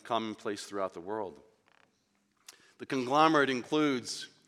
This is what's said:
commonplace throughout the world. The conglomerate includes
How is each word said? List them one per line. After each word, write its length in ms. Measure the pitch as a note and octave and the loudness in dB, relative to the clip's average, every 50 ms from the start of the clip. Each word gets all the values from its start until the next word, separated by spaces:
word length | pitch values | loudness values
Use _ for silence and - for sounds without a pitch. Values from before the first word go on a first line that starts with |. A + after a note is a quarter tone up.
| - | -6
commonplace 580 | - A#2+ A2 A2 A2 G#2 - - A2+ G#2 G#2 - | -2 -2 -2 -2 -4 -8 -8 -6 -6 -6 -6 -8
throughout 300 | - G2 G2+ F#2+ F#2 - | -10 -6 -4 -4 -4 -6
the 80 | F2+ | -10
world. 360 | E2 F#2+ G#2+ A2 G2+ F2 D2 - - _ _ _ _ _ _ _ _ _ _ _ _ _ _ _ _ _ _ _ _ - - _ _ _ _ | -10 -8 -8 -6 -8 -8 -10 -16 -20 _ _ _ _ _ _ _ _ _ _ _ _ _ _ _ _ _ _ _ _ -20 -20 _ _ _ _
The 80 | - A#2+ | -16 -8
conglomerate 640 | - C#3 C3 B2 B2 C#3 D3+ D#3 D#3+ D#3+ D3 C3+ C3 | -4 -2 -2 0 2 4 6 6 6 6 6 4 4
includes 800 | C3 B2 A2 - D#3 D#3 D3+ D3 C3+ B2 A2 - - - - - _ _ _ | 2 -2 -2 -2 0 2 2 2 0 -2 -4 -8 -10 -10 -12 -14 _ _ _